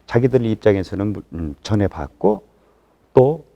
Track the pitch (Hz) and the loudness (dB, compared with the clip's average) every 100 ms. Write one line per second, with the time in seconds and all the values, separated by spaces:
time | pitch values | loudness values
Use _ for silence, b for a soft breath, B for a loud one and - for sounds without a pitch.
0 | b 120 127 127 113 110 110 98 92 92 | b 0 2 0 0 0 0 0 -2 -6
1 | 104 95 - 82 80 69 - 104 98 - | -4 -6 -10 -10 -10 -8 -2 0 0 -4
2 | 71 - 98 104 - b b b b b | -12 -2 -2 -2 -8 b b b b b
3 | _ - 131 160 - | _ 4 4 2 -10